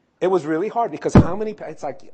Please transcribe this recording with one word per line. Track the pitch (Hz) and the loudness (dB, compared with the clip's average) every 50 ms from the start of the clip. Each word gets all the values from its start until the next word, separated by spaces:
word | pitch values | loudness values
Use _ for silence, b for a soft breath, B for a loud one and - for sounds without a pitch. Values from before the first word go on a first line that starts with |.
| _ _ _ - | _ _ _ -2
it | 165 | 0
was | 185 190 175 139 | 0 0 0 0
really | 151 160 160 - | -2 -2 -2 -2
hard | - - 240 233 190 | -4 -2 -4 -4 -4
because | - - - 147 - | -4 -4 0 6 6
how | - - - 190 | 6 6 6 2
many, | 208 214 214 208 | -4 -6 -8 -8
pa-, | - - | -10 -12
it's | 151 160 - 156 | -14 -12 -10 -10
like, | 143 131 - - - | -10 -10 -12 -14 -20